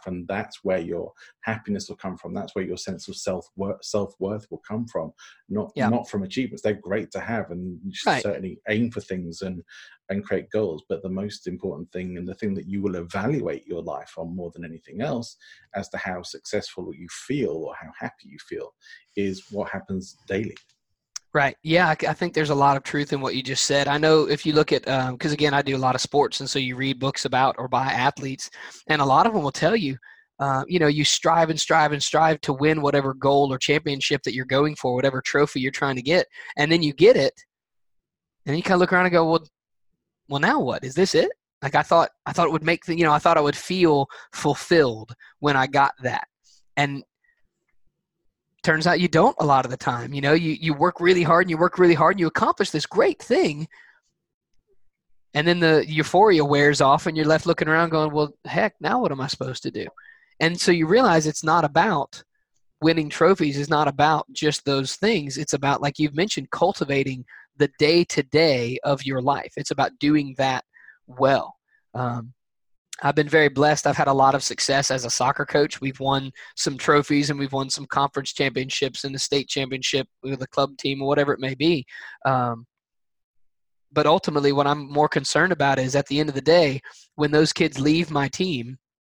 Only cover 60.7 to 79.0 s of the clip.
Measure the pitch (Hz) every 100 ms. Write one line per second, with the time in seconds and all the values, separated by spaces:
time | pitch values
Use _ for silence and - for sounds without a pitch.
60.7 | 175 160 214 254 165 156 - 160 165 139
61.7 | 143 208 160 - - - _ _ _ _
62.7 | - 156 165 151 - 165 190 151 139 143
63.7 | 151 151 139 147 151 - - 151 147 -
64.7 | 139 135 - 202 220 143 135 156 139 139
65.7 | 135 143 - 151 143 208 - 131 - 175
66.7 | 202 139 139 135 131 123 - - - 139
67.7 | - 151 170 175 - 135 147 160 131 120
68.7 | 127 - 139 135 135 127 139 - - 139
69.7 | 139 135 127 147 151 139 131 135 127 -
70.7 | _ - - - 127 131 135 - - _
71.7 | _ _ 113 123 120 117 - _ _ _
72.7 | _ _ - 143 143 147 156 147 135 151
73.7 | 151 147 143 143 139 135 139 - - -
74.7 | 139 139 131 120 - 123 143 143 147 151
75.7 | - 135 131 135 135 135 - - - -
76.7 | 135 - 147 139 143 139 143 139 135 135
77.7 | - 139 - 143 - 139 - 139 123 131
78.7 | - 135 -